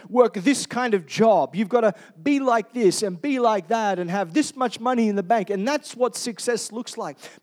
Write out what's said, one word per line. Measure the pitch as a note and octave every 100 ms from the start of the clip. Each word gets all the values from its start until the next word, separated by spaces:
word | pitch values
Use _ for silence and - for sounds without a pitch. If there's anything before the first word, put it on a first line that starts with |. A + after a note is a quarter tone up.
| G3+
work | A3+ A#3 G#3
this | F3+ C#4 -
kind | A#3 B3+
of | G3+ D#3
job. | - A3+ F#3+ C3+ F3
You've | G#3
gotta | A#3+ A3 - - -
be | E3 C#4
like | C4+ A#3 -
this | B3 G#3 F3
and | G3+ F3
be | C#4+ C4
like | A#3+ G#3+ D#3+
that | A3+ G#3+ F#3
and | F3
have | G3 F3+
this | E3+ D4 -
much | B3+ -
money | A#3 B3+ A3
in | G3+
the |
bank. | F3+ A3+ F#3
And | G3+ G#3+
that's | D4 - A#3
what | B3 A#3+
success | B3 G#3 - A#3 -
looks | A3 B3 -
like. | F#3 C#3 - -